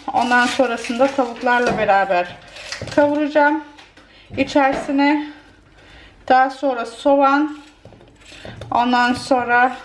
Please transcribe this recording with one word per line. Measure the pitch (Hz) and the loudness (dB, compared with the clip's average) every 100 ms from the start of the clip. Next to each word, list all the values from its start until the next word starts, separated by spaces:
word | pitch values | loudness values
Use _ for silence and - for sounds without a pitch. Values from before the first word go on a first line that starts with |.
| - | -6
Ondan | - 247 247 240 | -2 2 2 2
sonrasında | - 233 233 - 233 269 | 0 -2 -2 -6 0 0
tavuklarla | 269 240 233 247 247 240 202 | 0 -4 -4 -2 0 0 0
beraber | 208 196 185 180 180 - - - - - - 302 | 2 2 2 0 -2 -10 -20 -20 -16 -14 -4 0
kavuracağım. | 294 294 294 302 294 311 - - - - - - - - | 2 0 0 2 2 0 -6 -20 -20 -20 -20 -20 -10 -6
İçerisine | 269 294 269 - - 277 285 294 302 - - - _ _ - - - - - | -2 2 2 0 -2 0 2 0 -4 -14 -20 -20 _ _ -20 -20 -20 -8 2
daha | 254 269 | 2 2
sonra | 277 285 240 233 | -2 -4 -4 -6
soğan, | - 285 277 277 285 302 - - _ - - - - - - - - - | -4 2 4 4 2 0 -6 -20 _ -20 -20 -20 -20 -20 -20 -18 -16 -6
ondan | - 247 247 240 | -2 0 2 0
sonra | 247 - 254 240 240 254 247 | -2 -2 -2 2 2 2 -2